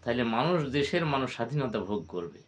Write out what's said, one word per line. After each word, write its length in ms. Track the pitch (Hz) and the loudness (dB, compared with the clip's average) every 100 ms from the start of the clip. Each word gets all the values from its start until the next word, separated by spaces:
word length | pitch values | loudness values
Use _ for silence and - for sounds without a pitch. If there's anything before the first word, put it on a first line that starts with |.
তাহলে 200 | 123 120 117 113 | 0 0 2 2
মানুষ, 220 | 151 175 143 139 | 4 2 2 0
দেশের 260 | 143 175 165 | 2 2 2
মানুষ 140 | 139 127 - | 0 0 -2
স্বাধীনতা 420 | 117 147 127 110 92 | -2 0 0 -2 -2
ভোগ 120 | 104 82 | -4 -4
করবে। 260 | 90 85 - | -6 -8 -12